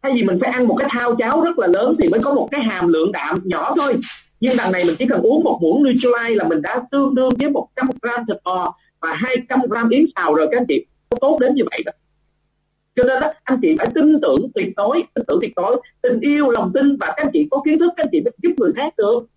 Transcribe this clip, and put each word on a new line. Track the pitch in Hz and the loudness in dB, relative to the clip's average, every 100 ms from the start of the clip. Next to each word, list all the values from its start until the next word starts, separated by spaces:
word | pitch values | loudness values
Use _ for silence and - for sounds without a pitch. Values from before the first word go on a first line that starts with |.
Thay | 277 247 | 0 0
vì | |
mình | 196 185 | 2 0
phải | - | 0
ăn | 247 247 | 0 0
một | - | 2
cái | 277 | -2
thao | 240 240 233 | -2 -2 -2
cháo | 226 294 | 0 2
rất | 330 339 | 0 0
là | 190 | 2
lớn | 180 247 320 | 2 2 2
thì | 180 | 2
mới | 226 | 2
có | 226 | 0
một | 277 - | 0 -2
cái | 285 | -2
hàm | 226 190 175 | -4 -2 0
lượng | 160 170 | 2 0
đạm | 190 143 185 | -2 -4 -6
nhỏ | 185 165 180 285 | -4 -4 -2 0
thôi, | 285 233 - - _ _ | 0 -2 -6 -14 _ _
nhưng | 240 254 | 0 0
đằng | 202 | 0
này | 185 175 | 0 0
mình | 160 | 0
chỉ | 247 | 0
cần | 214 | 0
uống | - 294 | 2 2
một | - - | 2 0
muỗng | 165 226 | 0 2
Nutrilite | 277 247 247 240 233 220 | 2 2 2 0 0 0
là | 165 | 0
mình | 160 | -2
đã | 156 233 247 | -2 -6 -4
tương | 277 277 262 | -2 0 2
đương | 262 247 | 0 0
với | 285 | -2
một | 277 - - | -2 -6 -6
trăm | 254 - | -4 -4
gram | 240 240 233 | -6 -6 -6
thịt | 196 | -8
bò | - 185 175 - _ _ | -6 -6 -6 -10 _ _
và | 160 160 | -8 -6
hai | 240 247 254 | -4 -4 -2
trăm | 262 247 | -4 -2
gram | 220 233 | -2 2
yến | 247 320 - | 2 2 2
xào | 175 | 0
rồi | 311 311 | 2 2
các | 240 | 0
anh | 247 | 0
chị. | 143 - _ _ | -2 -4 _ _
Nó | 240 | 0
tốt | 262 311 | 2 2
đến | 247 285 | 2 2
như | - | -2
vậy | - - | -4 -10
đó. | - _ _ _ _ _ _ _ _ _ - | -12 _ _ _ _ _ _ _ _ _ 0
Cho | 254 | 2
nên | 262 | 2
đó, | 302 - | -2 -6
anh | - 254 | -2 0
chị | 320 311 | 2 2
phải | - | 0
tin | 320 302 311 | 2 4 4
tưởng | - 139 247 - | 4 0 0 -4
tuyệt | 185 185 | -6 -2
đối, | 208 311 330 | -2 0 -2
tin | - - | -6 -2
tưởng | 349 | -2
tuyệt | - - | -2 -4
đối, | 190 247 - _ | -2 -2 -4 _
tình | 247 240 | -2 0
yêu, | 285 294 285 | 2 2 2
lòng | 233 190 | 2 0
tin | 185 285 277 | 2 2 2
và | 208 | -4
các | 247 | -4
anh | 294 | -4
chị | 330 302 | -2 -2
có | 269 294 | 0 0
kiến | 311 | 2
thức, | 339 349 | 2 0
các | 311 | -2
anh | |
chị | 330 | 0
mới | 226 - | -2 -2
giúp | 349 349 | -2 0
người | 185 - | 0 0
khác | 294 - | -4 -2
được. | 208 240 233 | 0 0 -2